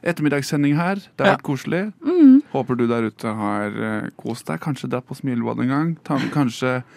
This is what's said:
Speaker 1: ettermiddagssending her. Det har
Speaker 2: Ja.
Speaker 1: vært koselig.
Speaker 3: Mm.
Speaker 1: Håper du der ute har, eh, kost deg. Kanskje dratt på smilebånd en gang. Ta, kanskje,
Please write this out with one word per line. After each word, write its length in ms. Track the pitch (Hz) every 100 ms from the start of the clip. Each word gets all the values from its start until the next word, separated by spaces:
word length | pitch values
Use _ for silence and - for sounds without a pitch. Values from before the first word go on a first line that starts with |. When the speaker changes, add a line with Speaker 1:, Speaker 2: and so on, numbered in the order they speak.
Speaker 1:
ettermiddagssending 720 | 170 165 151 143 139 151 143 147
her. 200 | 170 202
Det 240 | - -
har 80 | 165
Speaker 2:
Ja. 80 | 190
Speaker 1:
vært 80 |
koselig. 500 | - 135 - 160 214 -
Speaker 3:
Mm. 380 | 311 359 294 262 -
Speaker 1:
Håper 220 | 135 123 123
du 100 | 120
der 160 | 117
ute 200 | 113 - 117 110
har, 320 | 104 104 104
eh, 420 | 107 110 107 - -
kost 280 | - 113 -
deg. 140 | 156
Kanskje 300 | - 135 139
dratt 160 | 123 -
på 80 | 135
smilebånd 460 | 139 123 117 117
en 60 | 123
gang. 280 | 139 165 165
Ta, 140 | - 147
kanskje, 680 | 127 147 131 113 127 127 127